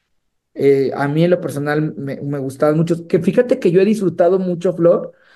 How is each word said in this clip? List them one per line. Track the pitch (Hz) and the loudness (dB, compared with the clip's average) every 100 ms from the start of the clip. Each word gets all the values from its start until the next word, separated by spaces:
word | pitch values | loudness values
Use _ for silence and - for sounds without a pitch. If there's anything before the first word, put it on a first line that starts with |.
| _ _ _ _ _ | _ _ _ _ _
Eh, | - 139 139 131 | -2 2 2 0
a | - 139 | -2 -2
mí | 156 | 0
en | 175 | 2
lo | 175 | 0
personal | 160 139 147 151 156 - | -2 -6 -4 -2 -2 -6
me, | 139 127 | -10 -8
me | 143 143 | -8 -6
gustaban | 131 131 151 156 | -8 0 2 2
mucho, | 170 170 - | 0 -2 0
que | 180 | 0
fíjate | 180 214 247 254 | 2 2 2 0
que | 190 | 2
yo | 170 | 2
he | |
disfrutado | 202 214 185 165 175 190 | 2 2 -2 2 2 2
mucho, | 185 170 185 | -2 -2 -4
Flor, | 175 170 - - - _ | 2 2 2 -2 -16 _